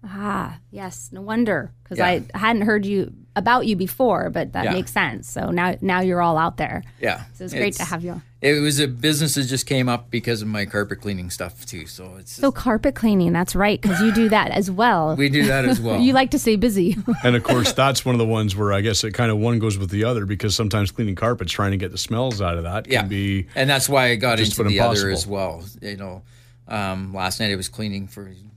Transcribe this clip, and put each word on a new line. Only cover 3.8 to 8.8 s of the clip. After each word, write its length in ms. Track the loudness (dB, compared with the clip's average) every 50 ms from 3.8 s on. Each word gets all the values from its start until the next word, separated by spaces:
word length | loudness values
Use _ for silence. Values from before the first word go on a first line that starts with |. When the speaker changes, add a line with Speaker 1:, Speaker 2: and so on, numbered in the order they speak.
| -2 -4 0 0 2 2 2 2 0 -2
Speaker 1:
but 220 | -2 -4 -4 -4 -4
that 120 | -4 -2
Speaker 2:
Yeah. 80 | -2 -2
Speaker 1:
makes 180 | -2 -4 -2
sense. 380 | -2 0 0 0 -2 -6 -10 -10
So 200 | -8 -6 -4 -2
now, 260 | -2 0 0 0 -2 -2
now 200 | -2 0 0 2
you're 200 | 2 2 2 2
all 160 | 2 2 2 2
out 200 | 0 0 0 -4
there. 260 | -4 -4 -4 -8 -10 -12 -12 -6
Speaker 2:
Yeah. 220 | -4 -4 -2 -4 -8 -16 -16
Speaker 1:
So 120 | -14 -12
it's 80 | -10 -4
great 200 | -2 -2 -2 -2
to 60 | -4 -6
Speaker 2:
It's, 60 | -6
Speaker 1:
have 140 | -6 -6 -6
you. 180 | -8 -10 -10 -14 -16 -16 0
Speaker 2:
it 180 | 2 2 4 4
was 200 | 2 2 2 2